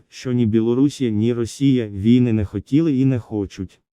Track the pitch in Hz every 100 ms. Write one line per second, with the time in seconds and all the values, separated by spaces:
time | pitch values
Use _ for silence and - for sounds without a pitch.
0 | _ - 131 123 113 113 113 123 143 -
1 | 120 104 117 117 113 - 139 127 107 98
2 | 107 123 123 110 101 101 - 143 165 131
3 | 135 123 - 107 95 - 92 _ _